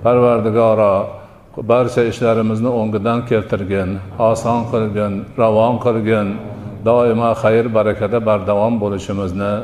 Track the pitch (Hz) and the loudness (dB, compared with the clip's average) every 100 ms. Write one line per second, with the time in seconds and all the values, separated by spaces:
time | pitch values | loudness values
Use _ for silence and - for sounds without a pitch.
0 | 107 123 123 117 110 110 113 110 104 95 | 2 4 4 2 2 2 4 4 4 2
1 | - - - - - - 113 117 123 127 | -2 -10 -20 -20 -18 -12 0 2 2 0
2 | 117 113 120 113 110 110 120 120 110 107 | 0 0 0 2 0 0 -2 -2 -2 -2
3 | 107 117 120 117 104 104 95 98 92 98 | 0 -2 0 -2 0 -4 -2 -2 -2 -6
4 | - - 113 110 117 117 113 120 110 101 | -10 0 0 2 0 -2 -2 -2 -2 -2
5 | 104 98 - - 113 107 113 120 123 113 | -4 -4 -8 0 2 4 2 0 -2 -2
6 | 107 110 101 104 107 107 101 - 104 120 | 0 0 0 -6 -10 -12 -14 -4 2 2
7 | 120 113 117 110 110 110 117 110 107 101 | 4 2 0 2 2 2 2 0 0 0
8 | 104 117 110 104 92 101 110 117 104 98 | -2 -2 0 0 0 0 0 0 -2 -4
9 | 92 98 95 90 101 104 | -6 -6 -4 -4 -4 -4